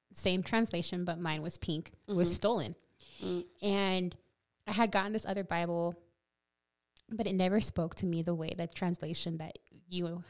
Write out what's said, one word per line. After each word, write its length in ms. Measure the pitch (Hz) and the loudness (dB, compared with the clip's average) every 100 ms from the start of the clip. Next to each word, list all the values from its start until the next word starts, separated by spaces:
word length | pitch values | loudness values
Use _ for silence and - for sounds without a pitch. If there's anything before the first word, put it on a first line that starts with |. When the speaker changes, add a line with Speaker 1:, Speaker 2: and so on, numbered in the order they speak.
| _ | _
Speaker 1:
same 280 | - 196 180 | 0 2 2
translation, 640 | - 226 226 170 170 180 | 2 2 2 0 -2 -2
but 140 | 175 165 | -2 -2
mine 240 | 170 156 | -2 -2
was 140 | 156 - | -4 -4
pink, 360 | - 156 - - - | -2 -2 -4 -12 -2
was 220 | 190 175 | 2 4
Speaker 2:
Mm-hmm. 60 | |
Speaker 1:
stolen. 400 | 175 208 226 120 175 _ _ - - | 4 2 2 -2 -6 _ _ -20 -8
Speaker 2:
Mm. 200 | 190 180 175 - | -4 -2 -4 -2
Speaker 1:
And 540 | 202 202 196 185 180 - _ _ _ _ - | 0 2 2 2 0 -4 _ _ _ _ -4
I 60 | |
had 180 | 208 226 | 2 2
gotten 200 | 196 196 | 2 0
this 120 | 220 208 | -2 -2
other 180 | 196 | -4
Bible, 500 | 190 170 175 170 170 170 - _ _ _ _ _ _ _ _ - - | -2 0 0 0 -2 -4 -12 _ _ _ _ _ _ _ _ -20 -8
but 120 | 220 202 | -4 0
it 80 | |
never 260 | 190 185 208 | 2 4 4
spoke 340 | - - 165 - | 2 0 -4 -2
to 100 | 185 | 0
me 160 | 165 | 0
the 120 | 165 | 0
way, 200 | 170 160 - | -2 -2 -4
the 100 | 170 | -6
translation 680 | - 180 170 156 165 175 165 | -2 -2 -2 -4 -4 -4 -6
that 200 | 156 - _ - 180 | -8 -14 _ -20 -8
you 360 | 180 170 175 170 | -4 -4 -4 -8